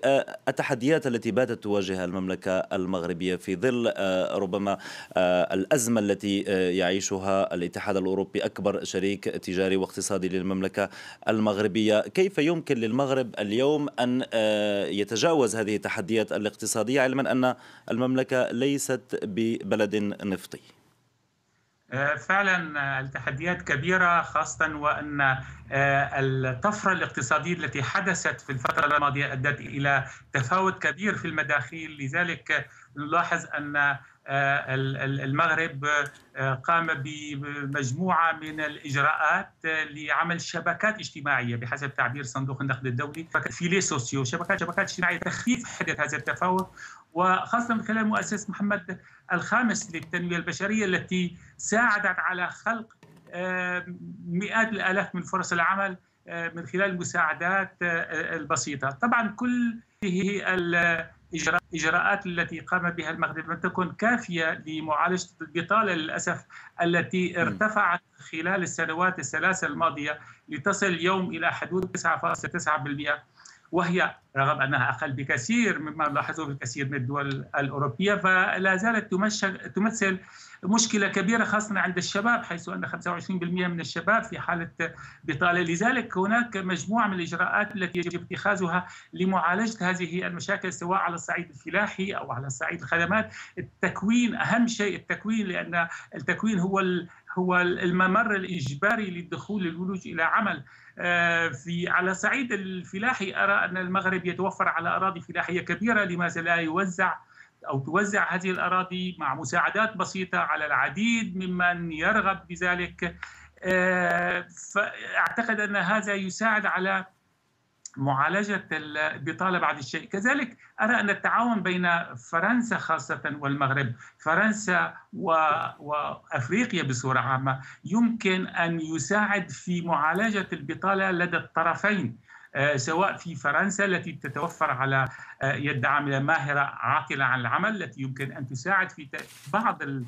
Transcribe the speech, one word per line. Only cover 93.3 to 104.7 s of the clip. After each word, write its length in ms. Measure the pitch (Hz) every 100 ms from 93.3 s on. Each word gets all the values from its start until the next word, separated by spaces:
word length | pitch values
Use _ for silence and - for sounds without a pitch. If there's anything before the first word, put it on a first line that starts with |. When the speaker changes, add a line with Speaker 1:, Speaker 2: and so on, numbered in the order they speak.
| - - -
Speaker 2:
التكوين، 800 | 170 - 190 190 190 240 240 -
أهم 320 | 147 226 233
شيء 280 | 226 208 170
التكوين، 520 | - 175 208 226 196
لأن 400 | 175 175 170 165 - - -
التكوين 440 | 139 175 214 202
هو 200 | 185 190
ال-، 280 | 185 180 175 - - -
هو 200 | 180 180
الممر 720 | 175 180 175 175 185 196 220 202
الإجباري 760 | 185 175 131 139 233 233 202
للدخول، 540 | 175 175 165 - 208
للولوج 440 | 175 165 185 190 147
إلى 160 | 160
عمل. 400 | 165 180 202 160 135 - - -
آه، 460 | 175 175 170 170 165
في، 420 | 165 170 170 175
على 240 | 175 185
صعيد 380 | 185 208 247 247
الفلاحي 840 | 208 190 185 - 190 233 254 196 -
أرى 180 | 196
أن 240 | 202 180 180
المغرب 480 | 180 185 185 185 180
يتوفر 420 | 170 190 -
على 220 | 180